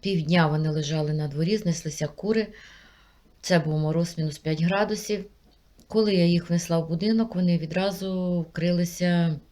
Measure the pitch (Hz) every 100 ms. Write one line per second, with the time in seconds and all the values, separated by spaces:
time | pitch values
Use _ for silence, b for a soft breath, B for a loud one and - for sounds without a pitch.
0 | 202 185 151 175 160 151 156 156 147 156
1 | 151 151 151 143 165 214 196 165 160 -
2 | 147 - 196 220 214 B B B B B
3 | B B _ _ - 175 156 156 156 160
4 | 170 - 156 147 - 160 170 196 208 214
5 | - 208 185 _ _ _ _ _ - 220
6 | 214 190 170 175 170 170 170 165 160 165
7 | 208 226 226 180 180 170 160 170 190 180
8 | 190 185 180 175 160 - 170 175 175 -
9 | 180 175 170 147 -